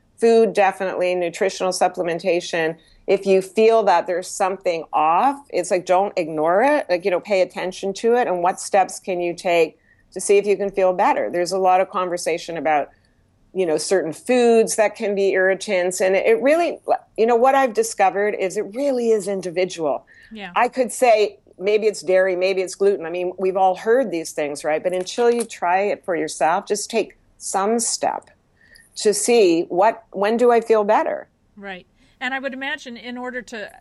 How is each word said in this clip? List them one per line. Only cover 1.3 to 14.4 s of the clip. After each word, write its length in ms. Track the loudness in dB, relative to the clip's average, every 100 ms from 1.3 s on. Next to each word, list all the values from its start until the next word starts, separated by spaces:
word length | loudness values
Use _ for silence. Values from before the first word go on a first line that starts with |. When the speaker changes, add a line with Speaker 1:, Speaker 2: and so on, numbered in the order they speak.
| -2 -2 -2 -4
Speaker 1:
supplementation. 1040 | 0 -2 0 -4 -4 -2 -2 -2 -2 -2 -4 _ _ -2
If 180 | -2
you 160 | 2 2
feel 440 | 2 2 4 4
that 220 | 4 2 0
there's 220 | -4 -6
something 560 | -4 -4 -2 -4 -4 -4
off, 480 | 0 2 2 2 -2 -6
it's 200 | -6 -2
like, 160 | -2 2
don't 260 | 0 0 -2
ignore 440 | -4 -2 0 2
it. 240 | 2 2 0
Like, 140 | -2 0
you 40 |
know, 100 | -4
pay 200 | 0 0
attention 540 | 0 -2 -8 -6 -8
to 220 | -4 0 2
it. 100 | 0
And 160 | 0
what 180 | -2 -2
steps 380 | -2 0 0 -4
can 200 | -8 -4
you 120 | -4
take 460 | -4 0 2 0 -2 _ _ _
to 80 | -8
see 180 | 2 2
if 80 | 4
you 100 | 0
can 140 | -2
feel 220 | 0 0
better. 380 | 2 0 0 -2
There's 220 | -2 -2
a 60 | 0
lot 220 | 2 2
of 80 | 2
conversation 640 | -4 -4 -4 -4 -6 -6 -6
about, 320 | 0 0 -2 _ _ _ _ _ _
you 120 | -4 -2
know, 100 | -2
certain 340 | 0 0 0
foods 640 | -6 -2 2